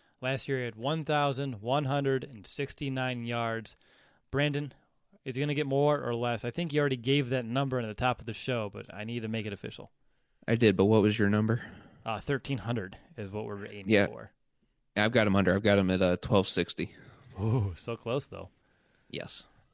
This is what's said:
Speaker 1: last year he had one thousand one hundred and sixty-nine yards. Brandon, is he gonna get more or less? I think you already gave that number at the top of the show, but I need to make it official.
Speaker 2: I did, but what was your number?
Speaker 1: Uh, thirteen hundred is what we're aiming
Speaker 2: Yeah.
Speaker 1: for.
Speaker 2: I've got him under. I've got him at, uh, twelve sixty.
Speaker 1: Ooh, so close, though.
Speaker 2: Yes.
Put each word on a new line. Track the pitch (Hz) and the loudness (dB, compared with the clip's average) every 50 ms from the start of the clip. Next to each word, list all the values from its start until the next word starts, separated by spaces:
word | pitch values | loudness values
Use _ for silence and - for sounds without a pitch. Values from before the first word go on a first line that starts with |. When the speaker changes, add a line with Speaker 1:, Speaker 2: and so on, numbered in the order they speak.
| _ _ _ _ | _ _ _ _
Speaker 1:
last | 127 127 135 127 - - | -6 -4 -4 -4 -4 -4
year | 135 127 | -4 -4
he | 123 | -4
had | 117 107 | -6 -8
one | 110 117 143 160 165 143 | -6 -4 -4 -4 -2 -2
thousand | - 151 147 143 143 123 127 143 139 120 101 | -2 0 0 2 0 0 -2 -4 -6 -8 -6
one | 104 120 135 151 147 | -4 -2 0 0 0
hundred | 127 143 143 139 135 135 131 - | 0 -2 0 0 0 0 -2 -4
and | 143 127 104 87 | -8 -14 -16 -16
sixty-nine | - - - 139 - - - 151 135 131 131 127 127 123 120 117 | -12 -8 -8 -8 -8 -8 -8 -6 -6 -4 -4 -4 -4 -4 -6 -6
yards. | 117 120 117 117 113 113 113 107 - - - _ _ _ _ _ _ _ _ _ _ | -4 -4 -2 -2 -2 -4 -6 -8 -12 -16 -18 _ _ _ _ _ _ _ _ _ _
Brandon, | - 139 147 147 139 147 147 139 - _ _ _ _ _ _ _ _ _ _ | -2 0 0 0 0 -2 -6 -8 -12 _ _ _ _ _ _ _ _ _ _
is | 131 120 | -8 -4
he | 131 | -2
gonna | 147 147 143 | -2 -2 0
get | 147 147 | -2 0
more | 135 139 139 147 147 147 143 | 0 2 2 4 4 2 0
or | 123 120 120 | -2 -4 -2
less? | 117 120 120 120 110 - | -2 -2 -2 -2 -2 -4
I | 123 | -6
think | - 165 175 156 | -4 -4 -4 -2
you | 139 147 | 0 0
already | 147 139 135 | 2 2 0
gave | 120 113 131 139 147 131 120 | -2 0 0 2 2 2 0
that | 131 127 117 | -2 -4 -2
number | 110 120 135 139 131 127 127 | -2 -2 -2 -2 0 -2 -2
at | 113 107 | -4 -4
the | 104 | -4
top | - 123 127 120 - | -2 0 0 0 -2
of | 113 | -6
the | 117 | -10
show, | 107 - - 131 127 117 107 101 | -10 -8 -4 -4 -4 -2 -4 -6
but | 101 107 101 - - | -8 -12 -14 -14 -12
I | 101 | -12
need | 107 113 120 120 | -10 -6 -6 -6
to | 110 110 | -4 -4
make | 113 113 104 | -4 -4 -4
it | 107 | -6
official. | 98 - - - - - - - _ _ _ _ _ _ _ _ _ _ _ | -8 -8 -10 -12 -12 -12 -16 -20 _ _ _ _ _ _ _ _ _ _ _
Speaker 2:
I | - 117 | 0 4
did, | 117 120 107 95 | 6 6 6 8
but | 90 98 | 6 6
what | 107 110 110 | 6 6 6
was | 98 107 101 110 | 6 6 4 4
your | 101 101 | 2 4
number? | 104 107 110 110 113 120 - - - - - - - - - | 4 4 2 2 0 -2 -2 -10 -16 -18 -20 -20 -20 -12 -8
Speaker 1:
Uh, | 113 107 98 | -8 -8 -6
thirteen | - - 143 127 - 135 139 110 | -4 -4 -4 -4 -4 -6 -6 -6
hundred | 92 117 120 113 92 95 - - - _ - | -4 -4 -4 -4 -6 -8 -12 -18 -20 _ -12
is | 117 104 95 | -12 -10 -8
what | 101 104 113 | -8 -8 -8
we're | 110 101 98 104 | -8 -10 -10 -12
aiming | - 104 101 95 104 | -12 -14 -8 2 4
Speaker 2:
Yeah. | 110 101 98 | 6 6 6
Speaker 1:
for. | 58 58 57 - - _ _ _ _ _ _ _ _ _ _ _ _ _ | 4 0 -8 -14 -18 _ _ _ _ _ _ _ _ _ _ _ _ _
Speaker 2:
I've | 101 107 113 | 2 2 6
got | 117 117 110 | 6 6 6
him | 101 95 | 6 6
under. | 98 92 87 | 6 6 6
I've | 92 101 110 | 4 4 4
got | 104 101 101 | 4 6 6
him | 95 92 | 4 4
at, | 92 92 | 2 4
uh, | 95 90 87 - | 4 2 2 0
twelve | - - 104 98 92 | 0 2 4 4 4
sixty. | - - 92 85 - - - 85 - - - - - - - - - - 98 | 4 0 0 -2 -2 -4 -6 -8 -8 -10 -16 -20 -20 -20 -20 -20 -16 -10 -6
Speaker 1:
Ooh, | 104 113 127 131 101 98 82 | -2 -2 0 0 -2 -4 -6
so | - - 120 117 | -8 -10 -10 -10
close, | - - 113 127 143 - - | -8 -6 -6 -6 -6 -6 -8
though. | 98 92 92 - _ _ _ _ _ _ _ _ _ _ _ _ | -12 -16 -16 -16 _ _ _ _ _ _ _ _ _ _ _ _
Speaker 2:
Yes. | - - - - - - - _ _ _ _ _ | -12 -12 -10 -10 -12 -14 -16 _ _ _ _ _